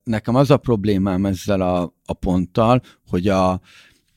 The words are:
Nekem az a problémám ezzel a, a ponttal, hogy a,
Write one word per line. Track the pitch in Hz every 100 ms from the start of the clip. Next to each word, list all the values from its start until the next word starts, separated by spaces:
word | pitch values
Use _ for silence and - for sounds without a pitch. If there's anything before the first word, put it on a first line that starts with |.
Nekem | - 110 - 123
az | 139
a | 139
problémám | - 113 101 98 98 92 98
ezzel | 95 - 98
a, | 92 90 87 - -
a |
ponttal, | 87 95 90 87 - 113 127 - _ _
hogy | 90 98
a, | 95 92 92 - - _ _ _